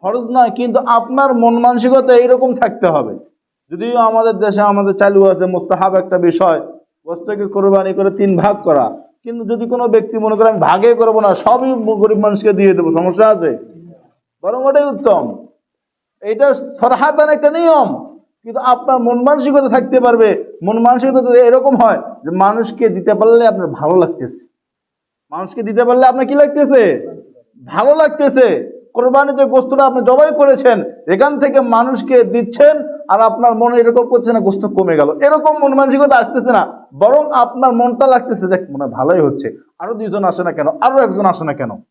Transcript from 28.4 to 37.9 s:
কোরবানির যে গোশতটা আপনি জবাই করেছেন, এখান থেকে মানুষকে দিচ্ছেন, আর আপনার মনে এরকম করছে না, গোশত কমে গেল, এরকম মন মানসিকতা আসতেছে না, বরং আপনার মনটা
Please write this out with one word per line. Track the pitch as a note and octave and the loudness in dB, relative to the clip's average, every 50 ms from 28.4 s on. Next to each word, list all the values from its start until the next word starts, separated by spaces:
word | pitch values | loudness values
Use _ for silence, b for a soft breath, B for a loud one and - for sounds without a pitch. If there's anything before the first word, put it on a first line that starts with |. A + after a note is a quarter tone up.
| B3+ A#3 F3 B2+ - - - - _ _ _ | 2 2 2 -2 -4 -8 -14 -20 _ _ _
কোরবানির | - B3 B3+ B3 C#4 C#4 C#4 C#4 | -2 -2 2 2 2 2 2 0
যে | B3+ C#4 | 0 0
গোশতটা | C4+ A3 C4 B3+ B3+ C4+ C4 C#4 | 2 2 0 0 0 0 2 2
আপনি | C4 B3 B3+ | 2 2 0
জবাই | A#3 A3+ B3+ C4 D4+ D#4 D4 D4+ | 0 2 4 4 4 2 2 2
করেছেন, | C#4+ C#4 C4+ B3+ C#4 B3+ A#3 G3+ - - - - - - | 2 2 2 4 4 2 2 2 -2 -8 -12 -14 -4 -4
এখান | F3 G3 C4 D4 D4 C4+ | 0 0 2 0 0 0
থেকে | C#4 C#4 C#4 C4+ | -2 0 0 0
মানুষকে | B3+ A#3+ A#3 A3+ A#3+ C4 C4+ A3 - - C4 B3 A#3 | 0 2 0 0 0 0 -2 -6 -4 2 2 2 2
দিচ্ছেন, | F#3+ F#3+ A#3 A#3 A#3 - - C#4+ D4 D#4 D4+ B3+ - - - - - | 2 0 -4 -4 -4 0 4 4 4 4 2 -4 -8 -12 -14 -4 -2
আর | - D#4 | 0 2
আপনার | E4+ A3+ - A3+ A#3+ A#3+ A#3 | 2 2 0 2 0 0 2
মনে | A3 A#3 A#3+ A#3+ A#3+ | 2 0 0 2 2
এরকম | A#3 A#3 A#3 B3 A#3+ A#3+ | 2 2 2 0 0 2
করছে | B3 A#3+ A#3+ A3+ A#3 | 0 -2 0 0 -2
না, | A3+ | 0
গোশত | F#3+ F#3+ G3 G3 - | 0 -2 -2 -2 -6
কমে | G3+ G3 - F#3+ F3 E3 | -4 -2 -2 0 0 2
গেল, | D3+ D3 C#3+ | 0 0 0
এরকম | - - C#4 C#4+ D4+ D#4 D4+ D#4 D4+ D4+ | 0 0 0 2 2 2 2 0 0 2
মন | D4 C#4 C4+ | 0 0 2
মানসিকতা | C4+ C#4 C4 B3+ C#4 D4 C#4+ C4+ | 2 0 0 2 2 2 2 2
আসতেছে | B3 A#3 A#3+ - B3+ - B3 | 2 0 0 -4 -4 -2 0
না, | A#3+ G3+ E3+ - - - - _ _ | 0 0 0 -2 -8 -18 -20 _ _
বরং | C3+ F#3+ A3 C4 D4+ D4+ D4 | 0 2 2 2 2 0 0
আপনার | D4 C4 A#3+ A#3+ - B3+ B3+ C4 B3 | 0 0 0 -2 -2 -2 0 0 2
মনটা | A#3 A#3+ B3 | 2 0 0